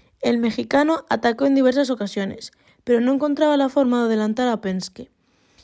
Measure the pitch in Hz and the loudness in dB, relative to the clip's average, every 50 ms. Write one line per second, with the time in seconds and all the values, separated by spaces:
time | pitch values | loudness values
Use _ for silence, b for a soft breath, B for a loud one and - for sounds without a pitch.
0 | b b b b - 247 240 233 233 226 220 - 226 226 - 277 302 311 330 320 | b b b b -2 0 0 0 0 -2 -2 -4 -4 0 2 2 2 2 0 -2
1 | - - 233 226 226 240 226 226 277 277 269 269 262 254 247 277 285 247 254 220 | -2 -4 -4 0 0 -2 0 2 2 2 4 4 4 4 2 2 0 0 -2 -4
2 | 202 196 - 208 196 190 - - - - b b b b b b b - 240 233 | -6 -6 -6 -6 -6 -6 -8 -12 -16 -20 b b b b b b b 0 0 2
3 | 240 254 277 269 294 294 285 294 311 302 294 277 277 262 262 285 269 247 247 240 | 2 2 0 0 0 -2 0 2 2 2 4 2 2 2 2 2 2 2 2 0
4 | 240 226 226 214 214 214 220 247 254 247 226 214 - 190 185 185 180 - - - | 0 0 0 0 0 -2 -2 -2 -2 -2 -2 -2 -4 -6 -6 -6 -8 -10 -14 -16
5 | 247 - _ b b b b b b b b b | -20 -20 _ b b b b b b b b b